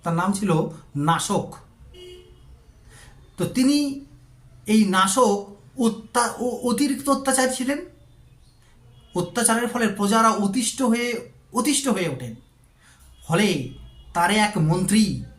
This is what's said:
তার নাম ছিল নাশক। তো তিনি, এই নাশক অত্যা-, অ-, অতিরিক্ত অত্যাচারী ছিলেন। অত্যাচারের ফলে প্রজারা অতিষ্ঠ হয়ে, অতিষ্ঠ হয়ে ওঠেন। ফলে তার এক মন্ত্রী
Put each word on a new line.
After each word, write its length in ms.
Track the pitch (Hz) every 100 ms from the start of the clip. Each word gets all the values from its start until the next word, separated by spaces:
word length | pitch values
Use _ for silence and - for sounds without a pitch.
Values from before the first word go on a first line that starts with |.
তার 120 | 175
নাম 180 | 165 185
ছিল 360 | 196 202 160 - - - 143
নাশক। 600 | 151 165 - 202 - - - _ - - - - - - - - - - - - - - - -
তো 80 |
তিনি, 600 | 175 254 262 294 285 277 - - - - - - -
এই 180 | 220
নাশক 720 | 196 185 190 262 226 202 - - - -
অত্যা-, 540 | 226 214 - 247 233 -
অ-, 200 | 247 220
অতিরিক্ত 460 | 247 233 285 277 -
অত্যাচারী 460 | 269 269 262 254
ছিলেন। 240 | 254 254 285 359 - - - - - - _ _ _ - - -
অত্যাচারের 540 | 180 - - 226 226 233
ফলে 200 | 240 220
প্রজারা 420 | 196 202 226 226
অতিষ্ঠ 520 | 214 196 254 226 -
হয়ে, 500 | 247 233 240 233 - - _
অতিষ্ঠ 360 | 233 294 277 269
হয়ে 200 | 196 165
ওঠেন। 260 | 131 123 110 _ _ _ _ _ _ - - -
ফলে 480 | 170 208 156 120 - - - -
তার 160 | 175 175
এক 280 | 214 214 208
মন্ত্রী 680 | 156 180 190 208 208 131 -